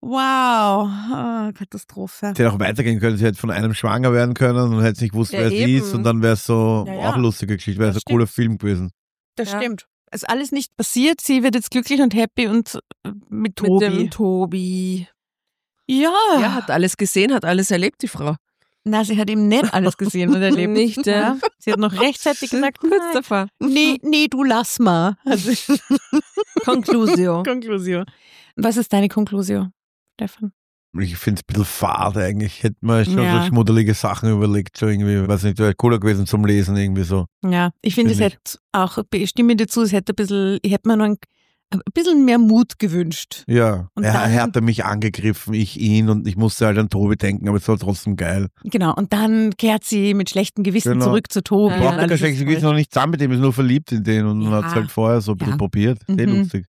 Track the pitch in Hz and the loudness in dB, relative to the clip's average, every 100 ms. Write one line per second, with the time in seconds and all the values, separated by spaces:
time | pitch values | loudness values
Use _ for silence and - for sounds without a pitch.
0 | 240 262 262 262 254 233 208 196 208 202 | -6 -2 0 0 2 2 2 2 0 -4
1 | 214 269 240 226 214 196 196 208 - - | -6 -6 -4 -4 -6 -8 -14 -14 -18 -14
2 | 190 - 208 196 120 101 95 107 117 113 | -14 -8 -8 0 0 2 -2 -2 0 0
3 | 113 107 113 95 113 87 110 107 113 104 | 0 2 0 0 -4 -2 -2 -2 -2 0
4 | 127 120 120 120 127 123 123 113 113 101 | 2 2 0 2 0 2 0 2 0 0
5 | 117 101 113 - 113 104 120 131 196 190 | -4 -2 -2 0 0 0 2 2 0 -2
6 | 113 113 113 110 - 117 110 110 98 95 | 0 2 2 0 0 0 2 0 -4 -6
7 | 101 120 120 101 101 104 - 95 110 98 | -4 0 0 0 -4 -6 -4 -2 0 -2
8 | - 120 110 - 117 107 104 95 90 - | 0 0 0 0 -2 0 -2 -2 -4 -10
9 | _ _ _ - 190 302 330 208 - _ | _ _ _ -10 -6 -4 -6 -8 -14 _
10 | _ 202 - 247 277 277 262 _ 226 - | _ -14 -6 -4 -2 -6 -6 _ -4 0
11 | 277 320 - 262 247 240 226 254 233 277 | 0 0 0 2 2 0 -2 -4 -2 2
12 | 269 208 226 - 233 226 - - - - | 2 2 -2 0 0 0 -2 -10 -16 -16
13 | - 202 - 208 214 185 208 190 208 180 | -14 -14 -12 -6 -6 -2 2 4 2 0
14 | 175 - 208 185 185 190 180 185 185 185 | -2 -2 -2 0 -2 -4 -6 -4 -4 -6
15 | 175 _ _ _ _ _ _ _ - 262 | -8 _ _ _ _ _ _ _ -4 0
16 | 311 370 440 320 226 254 208 147 180 - | 2 2 2 2 2 -2 -2 0 0 0
17 | 196 - 208 269 160 180 190 180 185 - | -2 2 2 2 0 0 0 0 -2 -4
18 | 240 147 143 151 _ _ _ _ - 214 | -10 -6 -6 -6 _ _ _ _ -4 -2
19 | 214 214 208 214 208 233 277 - 185 - | 0 -2 0 0 2 2 2 0 0 0
20 | 202 185 175 185 190 190 180 214 233 220 | -4 -2 0 2 2 2 0 2 0 0
21 | 277 208 208 269 427 _ - 208 214 190 | 0 0 0 -2 -4 _ -4 -2 -2 0
22 | 247 277 - 285 262 247 277 - 330 381 | -2 0 -4 -4 -4 -2 -2 -2 0 0
23 | 339 311 269 202 196 _ - 269 311 269 | 0 -4 -2 -4 -4 _ 0 2 2 0
24 | 294 302 302 262 269 226 240 - 226 170 | 0 0 0 0 2 2 0 0 2 4
25 | 175 202 - 233 185 247 - - - 277 | 0 -2 -2 -2 0 -2 0 -2 0 -4
26 | - 302 - - 427 - - 254 220 240 | 0 -4 -4 -6 -4 -4 -2 -2 0 2
27 | 220 349 180 170 185 254 226 202 180 175 | 2 2 2 0 -2 -6 -4 -6 -4 -4
28 | 190 _ _ - _ - 220 220 226 202 | -6 _ _ -20 _ -4 -2 0 0 2
29 | 202 - 208 202 190 202 190 _ _ _ | 2 0 -4 -4 -2 -2 -4 _ _ _
30 | _ _ 202 - 214 _ _ _ _ 82 | _ _ -12 -10 -12 _ _ _ _ -6
31 | 95 85 - 101 - - 101 - 90 - | -6 -4 -2 -4 -2 -2 -2 -2 -2 0
32 | 95 101 92 104 107 - 113 101 110 113 | -2 -2 -2 -2 -4 -2 -4 -4 0 2
33 | 110 185 - - 185 123 107 110 107 107 | 2 2 2 2 2 2 4 4 4 0
34 | 110 92 110 104 104 101 92 - 107 104 | -2 -2 0 2 2 0 -4 -4 -2 0
35 | 101 101 95 101 101 101 107 98 120 117 | 2 0 2 0 0 0 0 2 2 2
36 | 104 101 95 107 104 104 92 101 101 95 | 2 0 0 0 2 2 2 0 0 -2
37 | 87 95 87 _ 185 180 175 - - 196 | 0 -2 -2 _ -2 0 0 -2 -4 0
38 | 233 208 208 - - - _ 202 185 - | 2 2 0 -2 -16 -18 _ -2 -2 -4
39 | 208 202 185 - 233 226 220 - 226 196 | -4 -4 -4 2 2 4 0 0 0 0
40 | 185 202 202 202 196 196 202 196 - 220 | -2 -4 -2 0 0 -2 0 0 2 2
41 | 214 208 - _ _ _ _ 190 - 330 | 2 -2 -8 _ _ _ _ -6 -4 -2
42 | 339 311 262 240 226 220 240 - 208 170 | 2 4 6 6 6 6 2 0 -2 -2
43 | 170 156 - - - 120 113 98 92 - | -4 -6 -12 -14 0 2 2 0 -6 -4
44 | 104 107 110 117 117 117 113 107 98 104 | 0 2 4 2 2 2 0 0 -2 -2
45 | 107 92 104 104 - 107 104 - 107 107 | -4 -2 -2 -2 -4 -2 -2 -2 2 2
46 | 110 107 104 95 110 - 110 104 107 98 | 4 0 -2 0 -2 0 0 2 0 0
47 | 101 104 104 98 101 101 - 110 92 98 | 0 0 -2 -2 0 -2 0 -2 -2 -4
48 | - 95 87 95 98 _ - 233 175 - | -4 -4 -2 -2 -4 _ -6 -2 0 -2
49 | 202 208 220 220 220 196 226 214 - 214 | -2 0 2 2 0 0 0 0 -2 0
50 | 202 202 185 - 196 - 196 196 120 123 | 0 0 0 -2 -4 -2 0 0 0 2
51 | 123 214 - - - 196 208 - - - | 2 2 0 -6 0 2 2 4 2 2
52 | 170 165 156 135 139 156 151 151 147 - | 2 2 0 0 0 2 2 2 2 0
53 | 139 170 139 127 135 120 131 131 156 117 | 0 0 0 2 2 2 2 2 0 -4
54 | 104 110 107 107 107 107 101 - 107 - | 0 0 2 0 0 0 0 -2 -2 0
55 | 110 120 104 101 - 139 101 - 104 120 | 2 2 0 -4 -2 -2 -2 0 0 0
56 | - 190 127 202 196 104 92 | -2 0 2 0 0 -4 -10